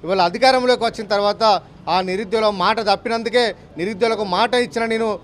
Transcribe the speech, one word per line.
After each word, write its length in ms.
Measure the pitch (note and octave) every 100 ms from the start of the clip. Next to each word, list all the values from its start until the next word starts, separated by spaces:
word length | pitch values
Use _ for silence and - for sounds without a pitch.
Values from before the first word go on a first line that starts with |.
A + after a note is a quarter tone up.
ఇవాళ 160 | - F#3+ F3
అధికారంలోకి 540 | F3+ C4 C4 B3 A#3+ A3+
వచ్చిన 200 | A3 G3+
తర్వాత 300 | G3+ G3+ G#3 A3 F#3 - - -
ఆ 20 | F3 F#3
నిరుద్యోగుల 400 | F#3 G#3+ A3 A3 G3
మాట 140 | F3+ A3 G#3
తప్పినందుకే, 540 | G3 B3 A3+ A3+ A#3 A#3 F3+ - -
నిరుద్యోగులకు 460 | F#3 G#3 A3+ A3 G#3 F3+
మాట 180 | A3+ B3 B3
ఇచ్చిన 180 | A#3 A3+
నేను 140 | A3+ A3+ G3